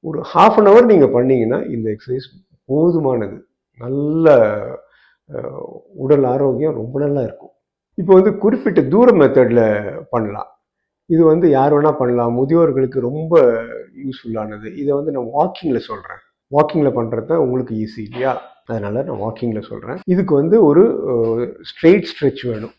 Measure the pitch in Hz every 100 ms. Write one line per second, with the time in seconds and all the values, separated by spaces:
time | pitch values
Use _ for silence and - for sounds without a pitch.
0 | 160 151 - 170 202 220 208 214 240 202
1 | 135 120 127 131 110 123 - 120 110 107
2 | - 127 135 _ _ _ _ 135 170 165
3 | 143 123 101 - _ _ _ _ 120 135
4 | 147 160 160 135 107 104 104 - _ _
5 | _ _ _ 147 - - - - _ 190
6 | 135 143 131 131 139 120 151 131 113 135
7 | 143 143 117 - - _ _ _ _ -
8 | 180 190 190 - 202 247 - 180 131 185
9 | 247 196 139 - 123 120 110 104 104 78
10 | - 120 107 101 - _ _ _ _ _
11 | _ 165 165 160 175 135 139 147 151 147
12 | 123 120 120 120 135 165 165 135 131 131
13 | 120 147 160 165 127 113 117 113 107 127
14 | 135 127 120 110 107 104 107 - 139 143
15 | 156 143 117 135 175 190 165 120 - 104
16 | - - _ _ _ 139 170 170 143 120
17 | 117 113 113 165 135 127 120 110 110 110
18 | 107 117 131 120 - _ _ 113 101 110
19 | 143 110 107 110 120 107 107 - - 160
20 | - 180 190 147 156 214 170 151 226 -
21 | - 120 113 113 120 - - - 160 196
22 | - - 143 - 123 110 110